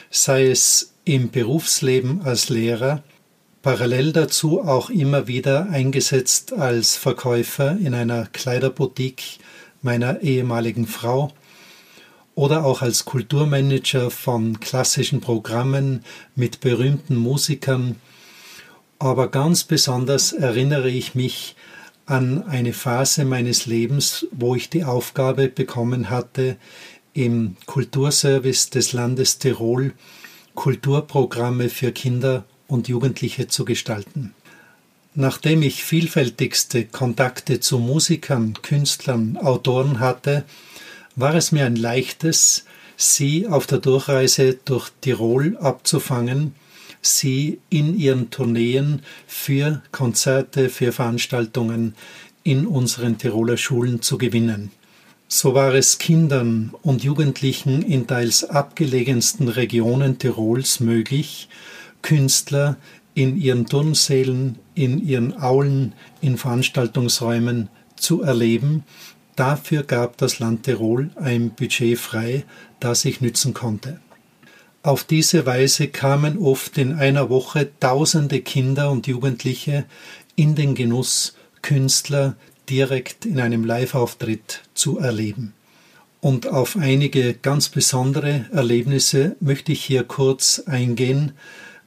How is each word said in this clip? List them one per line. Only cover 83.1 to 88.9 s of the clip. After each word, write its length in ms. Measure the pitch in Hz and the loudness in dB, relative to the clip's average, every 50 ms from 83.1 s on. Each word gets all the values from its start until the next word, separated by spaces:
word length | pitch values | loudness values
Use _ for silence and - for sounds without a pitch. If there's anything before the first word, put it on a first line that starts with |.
| - - - | -12 -8 -4
in 140 | 226 165 131 | -2 0 0
einem 240 | 123 117 117 113 113 | 0 0 0 0 0
Live-Auftritt 960 | 117 117 120 127 - - 131 120 - - - 127 113 110 107 - - - - - _ - | 0 0 0 -2 0 0 0 0 -2 -2 -4 -4 -4 -4 -4 -6 -12 -14 -14 -16 _ -6
zu 260 | - - 143 - - | -4 -2 -2 -2 -2
erleben. 540 | 165 123 110 104 110 104 101 - 117 101 - _ _ _ _ _ _ _ _ _ _ _ _ _ | -2 -2 -2 -2 -2 -4 -4 -6 -8 -10 -12 _ _ _ _ _ _ _ _ _ _ _ _ _
Und 280 | - 143 131 117 - | 0 0 0 0 0
auf 280 | - - 135 120 - - | -2 0 0 0 0 0
einige 580 | 202 147 131 135 139 143 139 - 135 123 123 117 | 0 2 2 2 2 2 2 2 2 0 0 0
ganz 360 | - - 139 143 147 - - | -2 -2 0 0 0 0 -2
besondere 760 | - 143 - - - 127 127 135 135 151 143 143 147 135 110 - | 0 0 0 2 2 2 0 0 0 0 0 0 -2 -2 -2 -2
Erlebnisse 840 | - 139 123 117 120 120 120 135 | -2 0 2 2 2 2 2 2